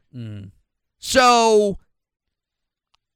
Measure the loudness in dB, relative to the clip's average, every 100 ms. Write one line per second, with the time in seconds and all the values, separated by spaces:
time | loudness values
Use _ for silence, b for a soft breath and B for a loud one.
0 | _ -18 -16 -16 -18 _ _ _ _ _
1 | -4 2 4 4 4 2 0 -4 _ _
2 | _ _ _ _ _ _ _ _ _ _
3 | _